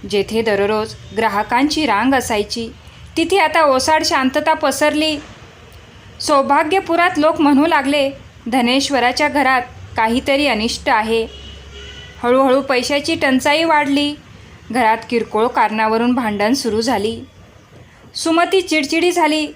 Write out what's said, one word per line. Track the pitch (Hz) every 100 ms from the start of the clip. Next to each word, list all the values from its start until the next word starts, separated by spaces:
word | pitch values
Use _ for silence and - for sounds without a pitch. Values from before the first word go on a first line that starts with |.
| 196
जेथे | 196 190 220
दररोज | 220 202 202 214 220 - - 196
ग्राहकांची | 220 202 214 269 294 311 285
रांग | 202 247
असायची, | 262 240 214 208 233 226 - - - - -
तिथे | 330 392
आता | 311 330
ओसाड | 302 262 269 311
शांतता | 311 311 262 302 302
पसरली. | 311 294 269 302 302 311 294 - - - - - - - - - -
सौभाग्यपुरात | - 285 247 285 311 381 381 339 349 349
लोक | 311 320
म्हणू | 294 269 320
लागले, | 311 269 294 277 277 - - 240
"धनेश्वराच्या | 254 240 262 269 277 247 254 294
घरात | 262 262 262 247 - - -
काहीतरी | 226 240 254 277 294
अनिष्ट | 214 226 - -
आहे." | 226 220 226 226 - - - - - - - - -
हळूहळू | 240 262 269 262
पैशाची | 269 254 247 285 294
टंचाई | 330 285 262 294 294
वाढली. | 330 302 285 285 294 294 - - - - -
घरात | 233 220 220 -
किरकोळ | 240 220 214 226
कारणावरून | - 214 220 220 220 240
भांडण | 254 226 208 208
सुरू | 269 233 208
झाली. | 233 220 208 226 254 - - - - - - - -
सुमती | - 320 330 339 381
चिडचिडी | 359 311 302 330 349
झाली. | 349 311 311 294